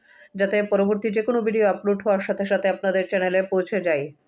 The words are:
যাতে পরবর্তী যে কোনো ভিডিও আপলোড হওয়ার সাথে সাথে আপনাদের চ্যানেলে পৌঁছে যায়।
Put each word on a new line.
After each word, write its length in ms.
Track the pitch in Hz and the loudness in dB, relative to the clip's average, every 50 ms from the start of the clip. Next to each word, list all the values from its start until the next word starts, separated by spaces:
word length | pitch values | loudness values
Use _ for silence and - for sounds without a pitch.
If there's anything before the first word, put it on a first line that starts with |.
| _ _ - - - - - | _ _ -20 -20 -20 -14 -4
যাতে 280 | 196 202 196 214 208 208 | -2 -2 0 2 0 0
পরবর্তী 480 | 202 208 196 196 196 214 202 208 226 | 2 2 2 2 2 0 0 -2 -2
যে 120 | 202 220 214 | -2 -2 0
কোনো 200 | 233 240 240 220 | 0 0 0 0
ভিডিও 240 | 226 208 220 214 | 0 2 2 2
আপলোড 360 | 202 185 190 - 202 202 196 - | 2 2 0 0 -2 -2 0 0
হওয়ার 180 | 220 196 190 | 0 0 0
সাথে 240 | 196 - 196 196 202 | 0 -2 -4 -4 0
সাথে 240 | 196 202 190 196 196 | 0 0 0 0 0
আপনাদের 400 | 185 - - 196 180 190 185 180 | -2 0 -2 0 0 0 0 0
চ্যানেলে 340 | - 196 185 185 180 190 190 | -2 0 0 2 2 0 0
পৌঁছে 380 | 196 - 185 185 180 - 196 | 0 0 -2 0 0 -2 -2
যায়। 320 | 165 175 160 143 139 147 143 _ _ | 0 0 0 0 -2 -6 -10 _ _